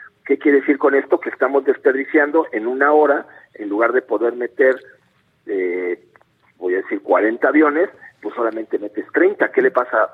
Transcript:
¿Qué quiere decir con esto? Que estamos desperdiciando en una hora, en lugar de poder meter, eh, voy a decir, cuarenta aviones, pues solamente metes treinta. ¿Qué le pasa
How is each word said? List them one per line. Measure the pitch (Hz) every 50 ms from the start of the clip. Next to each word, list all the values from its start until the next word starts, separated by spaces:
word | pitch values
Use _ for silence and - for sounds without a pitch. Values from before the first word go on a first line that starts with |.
| - - _ _ _
¿Qué | - 139 135
quiere | - 151 143 139
decir | 135 - 143 135
con | - 143 127
esto? | 139 131 - - -
Que | - -
estamos | - - 139 127 135 139 135
desperdiciando | 143 135 - - 143 127 135 135 - - 156 147 147 147 165 160 - -
en | 107 110 117
una | 127 135 139 147 151
hora, | 151 151 139 139 - - - - - - _ -
en | - 107 101
lugar | 101 104 117 117 117
de | 127 -
poder | - 107 104 113 117 117
meter, | 123 123 117 - - 143 131 131 127 - - - _ _ _ _ _ _ _ _ _ _
eh, | - 104 95 92 90 87 90 90 90 90 - _ _ _ _ _ _ _ _ _ _ _
voy | _ 90 92 92
a | 95
decir, | 95 - - 101 -
cuarenta | - 90 90 101 110 113 120 - 143
aviones, | - 151 156 147 143 156 180 - - - - - - _ -
pues | 107 -
solamente | - 117 113 110 110 110 - - 98
metes | 104 104 - 214 - - -
treinta. | - 170 190 208 - - 107 -
¿Qué | -
le | 127 131
pasa | - 123 123 - - 113 107 -